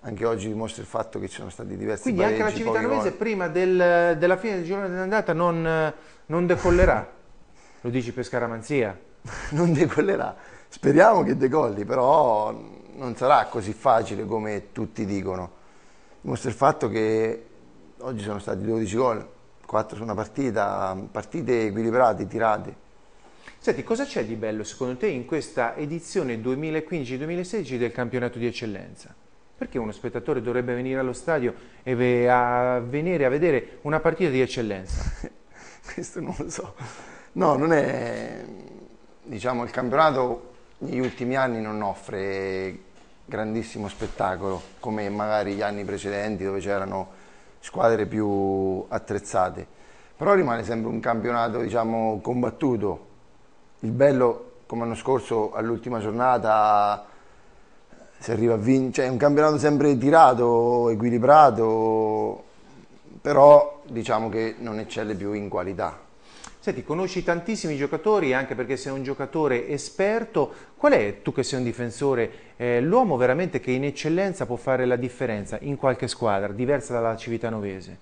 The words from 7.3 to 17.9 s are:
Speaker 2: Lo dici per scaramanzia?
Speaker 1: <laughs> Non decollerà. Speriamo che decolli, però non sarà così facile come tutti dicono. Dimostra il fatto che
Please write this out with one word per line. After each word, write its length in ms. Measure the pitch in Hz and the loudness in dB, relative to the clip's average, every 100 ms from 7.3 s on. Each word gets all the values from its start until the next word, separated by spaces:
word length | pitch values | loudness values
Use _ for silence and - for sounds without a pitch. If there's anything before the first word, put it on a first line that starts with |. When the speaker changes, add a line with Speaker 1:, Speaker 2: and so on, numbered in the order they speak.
| - - - - - | -20 -20 -20 -20 -10
Speaker 2:
Lo 100 | 120 | -4
dici 220 | 123 117 | -4 -4
per 100 | 113 | -6
scaramanzia? 720 | 120 127 117 113 110 147 110 92 - - | -6 -4 -4 -6 -4 -2 -2 -4 -16 -20
Speaker 1:
<laughs> 280 | - - - | -14 -12 -6
Non 200 | 147 170 | 0 2
decollerà. 640 | 151 165 - 190 196 - - - - - | 4 2 2 0 0 -2 -8 -18 -20 -20
Speriamo 560 | - - 147 202 208 | -2 4 8 8 8
che 140 | 143 139 | 4 2
decolli, 480 | 139 156 127 101 101 | 2 2 0 -2 -2
però 680 | 135 127 160 139 107 107 113 110 - 92 - | 0 4 4 4 2 0 -6 -12 -20 -20 -12
non 200 | 131 113 | -10 -2
sarà 300 | 127 139 107 | 4 4 4
così 280 | 127 98 | -4 -6
facile 520 | 107 139 113 110 98 104 | -2 2 2 2 -6 -6
come 460 | 110 107 104 - | -4 -4 -6 -8
tutti 340 | - 110 - 104 | -8 -8 -6 -6
dicono. 460 | 101 95 92 87 - - - - - - - | -4 -4 -6 -8 -14 -20 -20 -20 -20 -20 -16
Dimostra 300 | - 127 - | -8 -6 -6
il 60 | 107 | 2
fatto 340 | 139 156 123 | 2 2 -2
che 560 | 107 110 110 110 113 - - - - - | 0 0 2 0 -4 -10 -20 -20 -20 -20